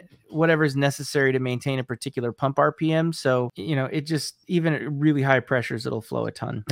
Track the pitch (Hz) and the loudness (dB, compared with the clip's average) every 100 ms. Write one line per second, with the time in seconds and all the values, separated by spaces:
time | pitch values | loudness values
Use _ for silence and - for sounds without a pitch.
0 | - - _ 156 165 160 156 135 139 - | -20 -20 _ 0 4 4 4 2 0 0
1 | 139 147 135 131 127 123 143 131 123 120 | -4 2 2 2 -2 -4 -2 -4 -4 -8
2 | - 131 120 113 135 139 147 - 156 160 | -8 -6 -6 -2 -2 2 2 2 0 0
3 | 165 160 139 127 123 - 156 143 131 156 | 0 0 2 2 0 -6 -4 -2 -2 -4
4 | 147 156 - - - 180 165 147 120 143 | -2 -4 -4 -12 -4 0 0 0 -2 2
5 | 156 143 135 131 - 131 113 120 127 117 | 2 4 4 4 4 -2 0 -6 -4 -6
6 | - 123 110 - 117 120 107 | -4 -4 -4 -4 -6 -6 2